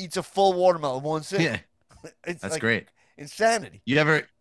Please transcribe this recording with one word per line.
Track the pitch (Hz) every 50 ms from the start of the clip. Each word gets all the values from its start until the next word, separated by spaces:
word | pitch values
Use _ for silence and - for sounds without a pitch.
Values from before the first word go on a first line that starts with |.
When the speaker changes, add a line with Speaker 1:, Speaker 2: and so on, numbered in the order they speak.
| 185
Speaker 1:
eats | 165 -
a | 185 -
full | - - 185 196 196 185
watermelon, | 180 180 185 175 165 151 139 131 131 143
one | 151 156 156 147
sitting. | - 190 196 165
Speaker 2:
Yeah. | 143 107 92 - _ _ _ _ _ - - -
Speaker 1:
<laughs> | 165 - _ -
It's | 170 175 160 -
Speaker 2:
That's | - 160
Speaker 1:
like | 156
Speaker 2:
great. | 113 113 113 101 190 - _ _ _ _ _
Speaker 1:
insanity. | - 143 143 - - 214 226 233 220 - 104 - 101 _
Speaker 2:
You | 117 135 147
ever, | 151 151 156 147 - - _ _